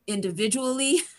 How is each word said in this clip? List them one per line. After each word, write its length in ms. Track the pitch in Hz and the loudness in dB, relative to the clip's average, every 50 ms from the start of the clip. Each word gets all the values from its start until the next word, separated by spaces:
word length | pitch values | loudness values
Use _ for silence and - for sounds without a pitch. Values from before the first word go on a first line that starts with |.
| - | -8
individually 960 | - 208 202 196 185 170 170 214 220 202 269 262 254 254 262 269 277 277 339 - - - | -4 -4 -2 -2 -2 -2 0 0 0 0 0 0 0 0 0 2 2 2 2 0 -2 -12